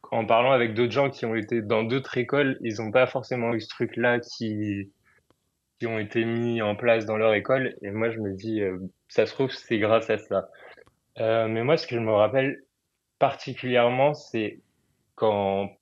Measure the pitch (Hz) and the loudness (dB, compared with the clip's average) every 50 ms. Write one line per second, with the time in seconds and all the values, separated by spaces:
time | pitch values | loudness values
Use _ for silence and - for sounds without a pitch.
0 | - - - 117 113 101 113 113 123 131 135 127 120 117 107 110 123 120 101 135 | -8 -4 -4 -4 2 4 4 4 6 4 4 4 2 0 0 0 0 0 2 0
1 | 139 135 131 - - 117 110 113 107 - 120 117 107 104 117 110 113 113 123 135 | 0 0 0 -4 -6 -4 -2 -4 -4 -2 -4 -4 0 0 0 0 0 0 -2 -4
2 | 131 - - 123 123 - - 139 143 135 135 - - 127 107 104 113 110 104 131 | -4 -4 -4 -4 -2 0 2 2 2 2 0 -2 -6 -8 -6 -6 -8 0 4 4
3 | 131 123 - 135 123 - 131 123 117 117 120 113 107 - - - 131 113 - - | 2 4 0 -8 -6 -4 -4 -2 -2 -2 -2 -4 -6 -8 -6 -6 -6 -4 -2 0
4 | 117 123 120 120 120 - - - 123 110 107 104 107 104 101 98 98 98 _ _ | 0 2 2 0 -2 -8 -10 -8 -6 -6 -4 -4 -4 -4 -4 -6 -8 -12 _ _
5 | _ _ _ _ _ _ _ _ _ _ _ _ _ _ _ _ 117 117 113 110 | _ _ _ _ _ _ _ _ _ _ _ _ _ _ _ _ -6 -4 -4 -4
6 | 107 101 - 120 113 113 117 117 117 117 117 117 110 104 104 104 127 120 117 113 | -6 -2 -2 -2 0 0 0 -2 -2 -2 -2 0 0 -2 -2 0 2 4 4 4
7 | 110 104 107 107 110 110 107 101 95 - 131 135 131 123 - - - 101 101 107 | 2 -2 -2 2 4 4 4 2 2 2 0 0 0 -2 -6 -8 -10 -8 -4 -2
8 | 113 117 110 113 107 101 95 95 104 113 110 107 101 95 92 90 95 92 _ _ | -2 -2 -2 -4 -6 -6 -6 -6 -6 -6 -4 -2 -2 -2 -4 -6 -10 -12 _ _
9 | _ _ - - 110 101 - - 135 127 - - - - 120 107 101 107 110 113 | _ _ 0 0 0 0 0 -2 -2 -2 -2 -10 -6 -4 -2 0 2 2 2 2
10 | 113 - 110 104 - - 101 95 - - - - - - - - - _ _ _ | 2 0 -2 -4 -2 -4 -4 -4 -4 -4 -16 -20 -20 -20 -20 -20 -20 _ _ _
11 | _ _ _ - 117 110 113 113 113 110 110 113 117 127 160 160 - - 123 117 | _ _ _ -4 -2 0 2 2 0 0 0 -2 2 2 0 0 0 -4 -4 -4
12 | 113 110 110 101 107 107 113 135 131 139 135 - _ _ _ _ _ _ _ _ | 0 2 4 4 4 4 4 0 0 0 -4 -6 _ _ _ _ _ _ _ _
13 | _ _ _ _ - 139 139 - - 143 123 - - 127 123 123 120 120 123 131 | _ _ _ _ 0 0 0 -4 -10 -12 -12 -8 -4 0 4 4 4 4 4 4
14 | 135 147 147 147 - - - 117 107 104 - - _ _ _ _ _ _ _ _ | 2 2 2 -2 -10 -8 -4 -4 -4 -4 -6 -12 _ _ _ _ _ _ _ _
15 | _ _ _ - - 110 104 101 101 98 98 98 101 95 - _ | _ _ _ 0 0 2 2 2 2 0 0 0 -2 -4 -8 _